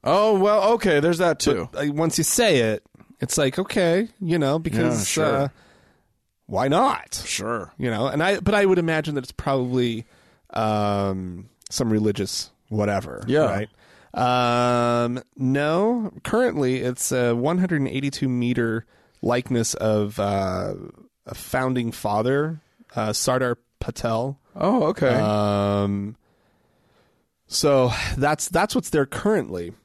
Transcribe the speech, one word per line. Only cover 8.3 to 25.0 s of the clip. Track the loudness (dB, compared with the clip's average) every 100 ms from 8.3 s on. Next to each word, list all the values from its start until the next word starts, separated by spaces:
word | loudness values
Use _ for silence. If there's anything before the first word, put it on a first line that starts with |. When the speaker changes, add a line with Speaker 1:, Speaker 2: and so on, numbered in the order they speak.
| 0
Speaker 2:
but | 0
I | 2
would | 4 2
imagine | 2 -2 -2
that | -6
it's | -6
probably, | -8 -2 -2 0 0 0 -2 -10 _ _ _ _
um, | -2 0 0 0 0 0 -2 -8 -12 -16 _ -12
some | -4 0
religious | 2 2 0 -4 -6 -10 _ _
whatever, | -2 0 -2 -4 -10 -2
Speaker 1:
Yeah. | 0
Speaker 2:
right? | 2 -2 -6 _ _ -20 _
Um, | -2 0 2 2 2 2 2 2 2 0 -4 -10 -4
no, | 0 0 2 2 0 0 -4 -8
currently | -2 0 0 0 0 0
it's | -2 -4 -2
a | 0 2
one | 2 0 0
hundred | 0 0
and | -2
eighty-two | -2 -4 -2 -2
meter | 0 0 0 0 -2 -8 _ _ _
likeness | -2 -2 0 0 0
of, | -2 0 2 0 -2
uh, | -2 0 -2 -4 -6 -8 -12 -20 -20 _ -16
a |
founding | -16 -6 -2 0 -2 -4
father, | -4 -2 0 2 0 -2 -6 _ _ -10
uh, | -4 -2
Sardar | -2 0 0 0 -4 _ _
Patel. | -10 -6 -2 -2 -4 -8 _
Speaker 1:
Oh, | -4 0 2
okay. | 0 2